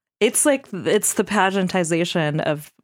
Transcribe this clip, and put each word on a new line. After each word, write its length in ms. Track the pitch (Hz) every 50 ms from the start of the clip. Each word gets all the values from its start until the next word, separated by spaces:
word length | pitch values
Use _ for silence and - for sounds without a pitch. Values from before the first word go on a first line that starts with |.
| _ _ _ -
It's, 260 | 202 247 233 - -
like, 220 | 302 277 269 - -
it's 440 | - 180 113 156 - 214 - - -
the 80 | - 202
pageantization 1160 | - 208 214 185 190 185 196 185 175 - 190 175 156 170 165 175 170 - 180 156 151 147 156
of 300 | - - 151 151 151 - _ _